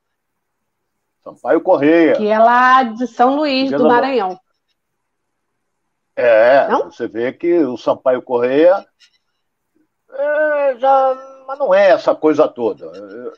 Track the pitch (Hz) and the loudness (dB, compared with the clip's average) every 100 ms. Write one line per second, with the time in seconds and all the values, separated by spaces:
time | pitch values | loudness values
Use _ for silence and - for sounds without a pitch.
0 | _ _ _ _ _ _ _ _ _ _ | _ _ _ _ _ _ _ _ _ _
1 | _ _ - - 120 165 - 165 143 165 | _ _ -20 -12 -4 -2 0 0 2 2
2 | 330 226 208 214 226 240 254 262 247 220 | 2 0 -2 2 2 2 2 2 0 -6
3 | 247 - 247 285 302 262 269 285 247 240 | -8 0 0 0 -2 -2 -2 0 2 2
4 | 262 254 190 185 _ _ _ _ _ _ | 0 -4 -6 -10 _ _ _ _ _ _
5 | _ _ _ _ _ _ _ _ _ _ | _ _ _ _ _ _ _ _ _ _
6 | _ - 123 110 120 139 160 247 - - | _ -4 2 4 4 4 2 -2 -4 -10
7 | 113 104 123 143 170 175 135 117 - 113 | -10 -6 -8 -4 -2 0 -2 -4 -6 -2
8 | 131 123 - 120 123 139 170 196 - _ | -2 -4 -4 -2 0 2 2 2 -4 _
9 | _ _ _ _ _ _ _ _ _ _ | _ _ _ _ _ _ _ _ _ _
10 | _ 269 285 302 302 294 277 240 269 269 | _ -8 -4 -2 -2 0 -2 0 2 2
11 | 269 262 269 - - 277 269 190 196 156 | 2 -2 -10 -20 -16 -6 0 4 4 4
12 | - - 156 147 156 - 113 92 82 90 | 0 0 0 2 0 -2 -6 -6 -14 -18
13 | 101 110 120 | -18 -16 -16